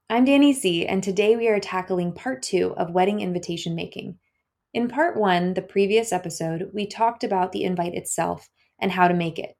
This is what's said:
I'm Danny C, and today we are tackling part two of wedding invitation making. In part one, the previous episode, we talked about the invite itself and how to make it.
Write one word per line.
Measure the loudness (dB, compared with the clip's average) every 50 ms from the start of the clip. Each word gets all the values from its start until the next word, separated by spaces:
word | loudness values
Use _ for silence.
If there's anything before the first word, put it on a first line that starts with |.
| _ -2
I'm | 2 4 6
Danny | 6 6 8 8 6 6
C, | 4 2 0 2 2 0
and | 0 0 -2 -2
today | 0 0 2 4 4 4
we | 4 4
are | 2 2 2
tackling | 0 -2 -4 -4 -2 -2 -2 0 0 -2 -4
part | -6 -6 -6 -6 -6 -6
two | -2 0 0 0 0 -2
of | -2 -4 -2
wedding | 2 2 2 2 0 -2
invitation | -4 -4 -4 -6 -6 -6 -8 -8 -6 -6 -6
making. | -6 -6 -8 -10 -12 -12 -12 -14 -16 _ _ _ _ _ _ _ _ _ _ -4
In | -4 -4 -2
part | 0 0 0 0 0
one, | 0 2 2 2 2 2 0 -2
the | -4 -6
previous | -2 0 0 2 2 2 2 2 0 -2
episode, | -4 -4 -6 -8 -6 -6 -6 -4 -6 -8 -8 -6
we | -8 -8
talked | -8 -4 -2 0 0 0 -2 -4
about | -2 0 0 0 -2 -2
the | -4 -2
invite | -2 -2 -2 -4 -4 -6
itself | -8 -8 -6 -4 -4 -4 -4 -4 -6 -10 _ _ _ _ _ _ _
and | -4 -4
how | 2 4 4
to | 4 4
make | 2 0 -2 -4 -6
it. | -10 -10 -12 _